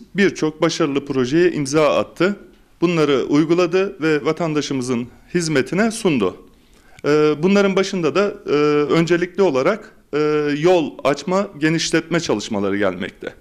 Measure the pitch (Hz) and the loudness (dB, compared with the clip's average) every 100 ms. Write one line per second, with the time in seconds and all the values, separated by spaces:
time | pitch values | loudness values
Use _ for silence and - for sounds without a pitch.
0 | - 175 185 - 156 156 170 160 160 139 | -8 0 0 0 -4 0 -2 0 0 -2
1 | 143 131 120 156 180 - 135 151 147 - | -2 -2 0 2 2 0 -2 2 2 2
2 | 107 - 180 202 - _ _ _ 170 165 | -2 -2 -2 -2 -12 _ _ _ 0 2
3 | 147 135 - 147 156 170 180 185 196 - | 2 2 2 2 2 2 2 0 -2 -2
4 | 156 151 143 160 165 151 139 135 123 120 | -2 0 -2 -2 -2 -4 -4 -4 -4 -4
5 | 123 - - 175 160 147 123 170 226 214 | -6 -14 -8 -4 0 0 0 -2 -2 -2
6 | 190 135 92 - - _ _ _ _ - | -2 0 -2 -4 -16 _ _ _ _ -6
7 | - 151 151 147 180 196 196 190 196 190 | 0 2 2 2 2 2 2 0 -2 -2
8 | 156 165 202 - - 147 147 147 143 156 | 0 0 -2 -4 -2 0 2 2 2 2
9 | 165 170 180 190 190 127 143 208 - - | 2 0 -2 0 2 2 0 -2 -8 -20
10 | _ 147 151 151 147 147 165 180 139 - | _ -2 0 0 -2 0 2 2 0 -2
11 | 131 143 - 185 202 147 156 165 - 160 | -2 -2 -2 -2 -2 -2 0 0 0 -2
12 | 165 170 160 110 - 104 98 101 98 90 | -2 -2 -2 -4 -2 -4 -2 0 -2 -2
13 | 92 - - - | -8 -10 -16 -16